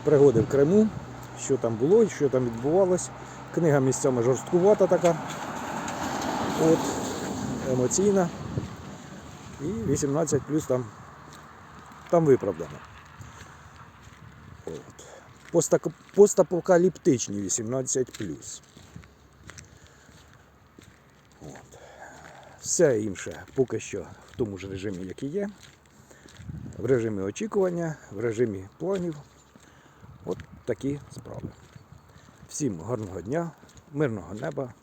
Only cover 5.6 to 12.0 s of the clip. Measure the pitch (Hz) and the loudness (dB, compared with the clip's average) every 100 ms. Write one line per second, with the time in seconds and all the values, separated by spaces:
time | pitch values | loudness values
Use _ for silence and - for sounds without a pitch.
5.6 | - - - - - - - - - - | -8 -8 -8 -8 -6 -6 -4 -4 -4 0
6.6 | 160 160 - - - - - - - - | 2 2 0 -6 -6 -6 -8 -6 -6 -6
7.6 | - 127 123 - 202 196 170 - - - | -2 0 0 2 4 4 2 -4 -8 -8
8.6 | - - - - - - - - - - | -8 -12 -16 -16 -16 -18 -18 -18 -18 -10
9.6 | 143 226 214 151 143 143 160 143 127 151 | -6 -4 -2 0 0 0 0 -2 -2 -4
10.6 | - 127 117 - - - - - - - | 0 -2 -2 -12 -20 -20 -20 -20 -20 -20
11.6 | - - - - | -20 -20 -20 -20